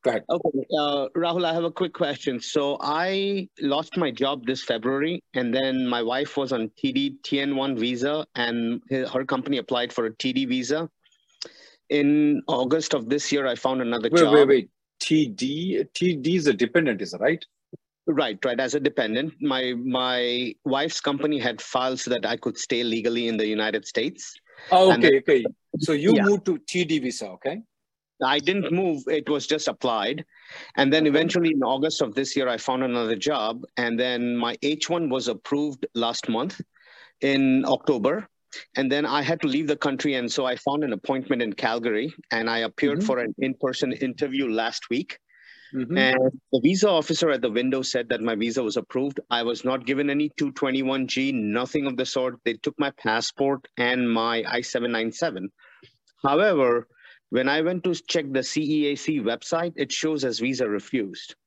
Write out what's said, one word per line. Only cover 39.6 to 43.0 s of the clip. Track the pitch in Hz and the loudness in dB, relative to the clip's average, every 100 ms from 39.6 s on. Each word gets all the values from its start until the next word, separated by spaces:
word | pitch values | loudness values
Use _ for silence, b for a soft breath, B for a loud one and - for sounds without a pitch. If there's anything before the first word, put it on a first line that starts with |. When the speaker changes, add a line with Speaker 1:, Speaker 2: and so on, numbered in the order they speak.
| 151 | 0
Speaker 2:
the | 147 | 0
country. | 151 135 151 | -2 -2 -2
And | 135 120 | -2 -2
so | - 127 | -2 -2
I | 123 | -2
found | - 143 | -2 -2
an | 147 | -2
appointment | 104 - 135 127 127 | -4 -4 -4 -2 -2
in | 113 | -2
Calgary | - 120 117 117 107 143 - - | -2 -2 -2 -2 -2 -4 -10 -6
and | 117 113 | -4 -2
I | 117 | -2
appeared | 113 - 143 | -4 0 0
Speaker 1:
Mm-hmm. | 147 | 0